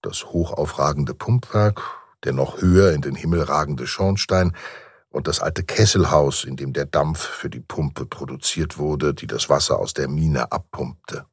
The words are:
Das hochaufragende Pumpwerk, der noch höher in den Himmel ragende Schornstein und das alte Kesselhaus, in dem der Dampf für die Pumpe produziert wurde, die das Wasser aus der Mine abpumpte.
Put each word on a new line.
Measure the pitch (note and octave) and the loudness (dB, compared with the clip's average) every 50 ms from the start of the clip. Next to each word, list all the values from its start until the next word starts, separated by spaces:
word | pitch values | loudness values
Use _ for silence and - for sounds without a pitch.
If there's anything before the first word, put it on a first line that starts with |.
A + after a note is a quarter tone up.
Das | - - - - - | -10 -8 -8 -8 -10
hochaufragende | - - F2 E2 - - - D2+ - - - C#2 D2 D2+ C#2+ C#2+ - - | -4 -2 -2 0 0 0 -4 -4 -4 0 0 0 0 2 0 -2 -4 -4
Pumpwerk, | - - - A#2 B2 - - - G#2+ G#2 G#2 G2+ - - - - - - _ _ _ - | -6 0 2 2 2 2 0 2 2 4 4 2 0 -8 -12 -12 -14 -18 _ _ _ -4
der | - | -4
noch | C2 C2 C2+ - - - | 0 0 -2 -2 -2 2
höher | - F2+ F2+ F#2 G2 F#2+ D#2+ | 4 6 8 8 8 8 6
in | D2 | 4
den | C#2 C#2+ C#2+ | -2 -4 -6
Himmel | - - E2 E2+ E2+ | -4 -2 0 2 2
ragende | D2 C#2+ C#2+ D2+ D2+ D2 D2 B1+ B1+ | 2 2 2 0 0 0 -2 -4 -4
Schornstein | - - - F#2+ G2 G2 G2 - - - F#2 F#2 F2 E2+ - - - - - - - _ _ _ _ | -6 -2 0 2 2 2 0 0 2 2 4 4 2 0 -2 -12 -16 -16 -18 -20 -20 _ _ _ _
und | - - - | -6 -4 -2
das | - - - | -2 -2 -2
alte | - E2 E2 - F2+ | -2 -2 -2 -4 -6
Kesselhaus, | - - - A2 G#2 - G#2 E2+ - D#2+ D#2 D2 C#2 C#2 - - | -2 2 4 4 6 6 4 4 6 6 6 4 4 0 -2 -6
in | B1+ C2 | -6 -8
dem | C2+ C#2 C#2 | -8 -6 -6
der | B1+ C#2+ C#2+ | -4 -4 -4
Dampf | D2 - D2+ D2 D#2 D#2+ E2 | 0 0 0 0 0 -2 -4
für | - - - - - - | -6 -8 -8 -8 -10 -10
die | - - | -10 -10
Pumpe | - _ - - D#2 C#2+ - - - | -14 _ -4 -4 -4 -4 -4 -6 -10
produziert | - - - C#2 C2 - C#2 - - - E2+ D#2 D2+ - | -10 -10 -12 -10 -10 -10 -4 -4 -4 0 0 -2 -4 -2
wurde, | - D2 D2+ D2+ C#2 C#2+ D2 C#2 | -4 -2 -2 -2 0 0 0 -2
die | - - | -2 -8
das | - A#1 A#1+ - - | -8 -6 -6 2 2
Wasser | C#2+ C#2+ - - - | 2 2 4 2 0
aus | - - - - | 0 0 -4 -2
der | - C#2 | -4 -4
Mine | C2+ C#2+ D2+ D#2+ D#2+ D2 C2 A#1+ - - | -2 0 2 2 2 2 2 0 -2 -4
abpumpte. | - - _ - - - B1+ C#2 _ _ - - - - _ | -8 -8 _ -8 -8 -8 -8 -8 _ _ -12 -12 -12 -12 _